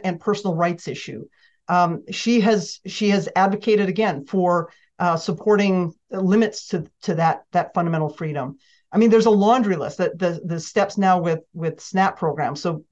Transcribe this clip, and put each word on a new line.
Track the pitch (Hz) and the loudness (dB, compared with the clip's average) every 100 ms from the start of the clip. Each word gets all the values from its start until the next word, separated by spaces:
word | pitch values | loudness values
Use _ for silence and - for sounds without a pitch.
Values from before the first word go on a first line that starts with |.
and | 190 165 | -2 -4
personal | 214 202 190 160 | -4 -2 -2 0
rights | 175 170 156 | -2 -2 -8
issue. | - - 113 - _ _ _ - | -10 -10 -14 -16 _ _ _ -2
Um, | 180 175 156 - | 2 2 -2 -8
she | - 226 233 | -6 0 2
has, | 196 208 - - 190 | 4 2 -2 -12 -12
she | - 208 | -4 0
has | 202 156 180 | 0 0 0
advocated | 196 208 233 208 190 | 0 0 0 2 2
again | 185 214 139 | 0 -2 -2
for, | - 190 180 175 165 _ _ - | -4 0 2 0 -2 _ _ -4
uh, | 175 165 | -2 -2
supporting | - 160 220 202 202 185 170 - - | -4 -4 2 2 2 0 -2 -6 -10
limits | 190 190 214 214 - - | -2 2 4 2 -2 -8
to, | - - _ | -6 -8 _
to | - 156 | -4 0
that, | 165 - _ | 0 0 _
that | 175 170 | -2 -2
fundamental | 185 170 160 151 | -2 0 0 -2
freedom. | - 156 147 131 - _ _ _ | -4 -8 -6 -8 -12 _ _ _
I | 208 | 2
mean, | 226 | 6
there's | 226 226 | 6 6
a | |
laundry | 208 202 254 202 | 4 4 4 2
list | 165 123 - | -2 -4 -2
that | 175 165 | -4 -2
the, | 180 165 | -4 -4
the | 170 170 | -6 -8
steps | - 208 196 202 | -4 -2 0 2
now | 190 180 | 2 2
with, | 170 160 - | 2 -2 -6
with | 170 160 160 | -8 -6 -8
snap | - 185 190 - | -4 0 0 0
programs. | 165 160 127 147 | -4 -2 -4 -4
So | 175 156 - | -6 -6 -8